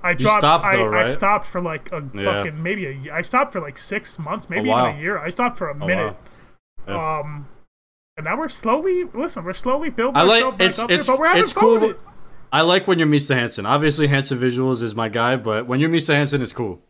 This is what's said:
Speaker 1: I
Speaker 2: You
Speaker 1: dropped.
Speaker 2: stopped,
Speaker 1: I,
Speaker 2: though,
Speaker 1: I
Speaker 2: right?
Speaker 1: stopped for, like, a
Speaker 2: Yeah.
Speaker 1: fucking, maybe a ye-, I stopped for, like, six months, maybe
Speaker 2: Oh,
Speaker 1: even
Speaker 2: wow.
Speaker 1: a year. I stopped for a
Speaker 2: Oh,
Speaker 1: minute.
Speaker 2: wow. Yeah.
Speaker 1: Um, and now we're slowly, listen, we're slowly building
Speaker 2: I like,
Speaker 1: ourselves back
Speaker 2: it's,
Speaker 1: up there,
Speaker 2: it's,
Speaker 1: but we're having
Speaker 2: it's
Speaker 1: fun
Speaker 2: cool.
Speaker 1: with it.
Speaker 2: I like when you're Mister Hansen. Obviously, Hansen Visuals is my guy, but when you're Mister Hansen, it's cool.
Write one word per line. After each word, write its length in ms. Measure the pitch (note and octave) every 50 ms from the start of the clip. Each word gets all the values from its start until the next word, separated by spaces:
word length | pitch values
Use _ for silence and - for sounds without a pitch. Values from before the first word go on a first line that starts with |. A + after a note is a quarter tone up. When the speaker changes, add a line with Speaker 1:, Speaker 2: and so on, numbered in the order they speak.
| -
Speaker 1:
I 80 | F3
Speaker 2:
You 60 | F3
Speaker 1:
dropped. 220 | C3+ C3 G#3+ G#3+ G#3+
Speaker 2:
stopped, 240 | E3 D3 D#3+ E3 -
Speaker 1:
I, 100 | G3+ F#3+
Speaker 2:
though, 80 | F#3+ A2+
Speaker 1:
I 40 | G#2+ G#2+ G#2+ A2
Speaker 2:
right? 40 | A#2+
Speaker 1:
stopped 380 | C#3 - - G3 G#3 G3+ -
for, 140 | - - F3+ F3+
like, 280 | E3 D#3 D3+ - - F3+
a 100 | D#3 D3 C3+ A2
Speaker 2:
Yeah. 120 | G#2 G2
Speaker 1:
fucking, 380 | G2 G2 G2+ G2+ B2 D3+ D3+ D#3+
maybe 220 | E3+ G#3 G#3 F3+
a 40 | C#3
ye-, 200 | C3+ C#3 C3+ D3+
I 120 | D3 D#3+ F3
stopped 300 | - - B3 C#4 C#4+ -
for, 80 | G3
like, 180 | D#3 C#3+ C#3 -
six 400 | - - G3 F#3+ - - - -
months, 320 | D#3+ D3 F#3 A3 - -
maybe 180 | E3+ G3 - -
Speaker 2:
Oh, 20 | - A#3+
Speaker 1:
even 40 | B3+ A3+ -
Speaker 2:
wow. 40 |
Speaker 1:
a 40 | C#3+
year. 180 | D3+ F3 G#3 E3
I 120 | D3 E3
stopped 260 | F3+ - B3 A#3+ A#3+
for 140 | - F#3 D#3
a 40 | C#3+
Speaker 2:
Oh, 120 | D3 -
Speaker 1:
minute. 280 | E3+ F#3 F#3+ E3 G#2+ G2 - - - - - - - - _ _ _ _ - -
Speaker 2:
wow. 20 | G2
Yeah. 300 | G2 E3 D#3+ D#3 D#3 D3+
Speaker 1:
Um, 280 | D3 D3+ D3+ D3 C#3+ - - - - _ _ _ _ _ _ _ _ _ _ -
and 80 | D#3
now 100 | D#3 F#3+
we're 140 | B3+ D#4+ D4
slowly, 540 | - - - A3+ A#3 D4 D#4+ F#4+ F#4 F4+ F4 - -
listen, 300 | A3+ C#4+ E4 - - E3+
we're 100 | F3 F#3
slowly 340 | - - B3 B3+ D4 D#4+ G3+
building 280 | - - A3+ C4 C#4
Speaker 2:
I 80 | C#3+ E3
like, 200 | F#3+ A3 A#3 A#3+
Speaker 1:
ourselves 140 | C4 A3 F#3+
back 100 | F#3 F#3
Speaker 2:
it's, 100 | F#3 -
Speaker 1:
up 80 | A3+ -
there, 100 | F3 E3+
Speaker 2:
it's, 80 | -
Speaker 1:
but 120 | - B3+ C4+
we're 80 | D#4 E4
having 140 | F4+ - -
Speaker 2:
it's 80 | - -
Speaker 1:
fun 100 | G4 G#4
Speaker 2:
cool. 120 | A3+ A#4 A3
Speaker 1:
with 100 | G#3+ A3 -
it. 80 | - - - - - - - - - - - -
Speaker 2:
I 80 | C#3+
like 260 | D#3+ E3+ F3+ F#3+ F#3
when 120 | G3 F#3 E3
you're 100 | D#3+ D3+
Mister 260 | D3 C#3+ C#3+ - C#3
Hansen. 300 | B2+ A#2+ A#2 - - G2
Obviously, 400 | G#2 B2+ C#3+ D3+ D#3 C#3+ D#3+ D3+
Hansen 320 | C#3 C#3+ C#3 C3+ - C#3 A#2+
Visuals 420 | B2 B2+ A#2+ B2 C3 C3 C3 A2+ A#2
is 120 | A2+ G#2
my 140 | A#2 A2+ A2
guy, 260 | G2+ A#2 A#2 A#2+ C3
but 300 | C3 G#2+ A2 G#2+ G#2+ B2
when 140 | B2 B2+ C3
you're 80 | D3 D#3+
Mister 260 | E3 E3 D#3+ - D3+
Hansen, 260 | C#3+ D3 C#3 C#3+ C#3 B2
it's 100 | G#2+ -
cool. 240 | - B2 G#2 F2 - _ _